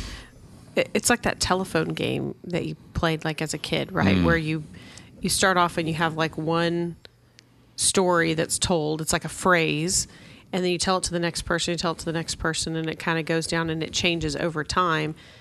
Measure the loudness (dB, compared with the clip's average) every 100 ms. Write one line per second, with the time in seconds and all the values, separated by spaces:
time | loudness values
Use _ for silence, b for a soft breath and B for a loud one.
0 | B B B B -20 -20 -6 -2 0 0
1 | 2 0 0 -2 0 0 0 0 0 -2
2 | -2 -2 -4 -8 -6 -4 -4 -8 -10 -2
3 | 0 0 -2 -4 -4 -6 -4 -4 -2 2
4 | 4 4 4 4 2 -4 -6 -14 B B
5 | B -8 -4 2 4 4 4 2 -2 2
6 | 0 2 -2 -2 0 2 2 0 -2 -6
7 | -16 _ _ _ -20 _ _ -2 0 2
8 | 4 4 4 2 0 0 0 2 0 -2
9 | 0 -2 -2 -2 4 4 4 0 0 0
10 | -2 B B B B -2 0 0 0 0
11 | 0 -2 -2 -2 -2 -2 0 -2 -2 -4
12 | -4 -4 -4 -4 -2 -2 -2 -4 -4 -4
13 | -2 0 0 -2 0 -2 -2 -2 -4 -2
14 | 0 0 -2 -2 -2 -2 -2 2 2 2
15 | -2 -6 B B